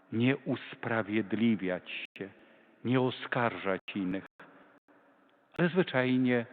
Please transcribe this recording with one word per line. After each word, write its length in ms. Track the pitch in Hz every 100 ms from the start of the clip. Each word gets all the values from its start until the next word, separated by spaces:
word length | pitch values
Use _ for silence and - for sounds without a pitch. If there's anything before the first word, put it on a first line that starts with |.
| -
Nie 260 | 113 123 139
usprawiedliwiać 1700 | - 123 - - 113 113 104 107 98 104 117 101 92 90 - - - -
się, 120 | 98 - - - _ _
nie 180 | - 131
oskarżać 800 | 127 - - 131 117 90 98 92 - 104
innych, 300 | 92 95 - _ - - - _ _ _ _ _ _ _ _ -
ale 120 | 170
zwyczajnie 760 | 180 175 131 127 127 127 123 117